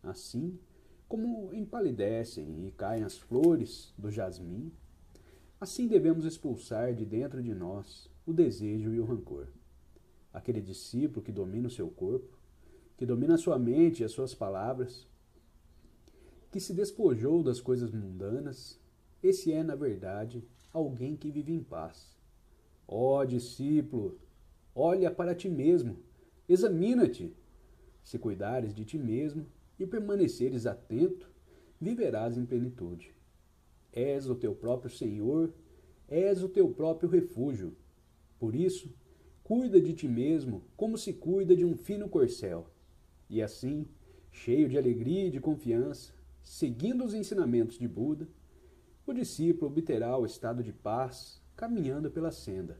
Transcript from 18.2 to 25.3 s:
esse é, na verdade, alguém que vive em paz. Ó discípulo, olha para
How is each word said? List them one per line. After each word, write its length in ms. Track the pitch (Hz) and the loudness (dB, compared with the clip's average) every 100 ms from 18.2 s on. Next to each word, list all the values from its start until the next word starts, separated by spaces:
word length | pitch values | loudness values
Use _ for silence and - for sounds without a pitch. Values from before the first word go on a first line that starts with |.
| 98 123 147 127 - - _ _ _ - | -6 -4 -6 -10 -16 -20 _ _ _ 2
esse 300 | 185 190 160 | 4 4 2
é, 100 | 156 | 0
na 140 | 160 139 | -2 -2
verdade, 680 | 143 95 95 101 113 120 - - - | -4 -4 -6 -6 -6 -10 -14 -20 -8
alguém 460 | 165 147 123 127 151 | -4 -4 -2 -6 -6
que 120 | 151 | -6
vive 220 | 147 143 | -6 -4
em 100 | 165 | -4
paz. 560 | - 82 82 - - _ _ - _ - _ _ - | -6 -10 -10 -14 -20 _ _ -20 _ -20 _ _ -8
Ó 360 | 104 127 139 131 | 0 4 4 2
discípulo, 920 | 123 - - 139 151 127 123 98 - - - - - - | -2 -4 -6 2 2 2 -4 -4 -8 -20 -20 -20 -20 -14
olha 380 | - 160 185 175 | 0 2 4 2
para 240 | 175 175 | 0 -2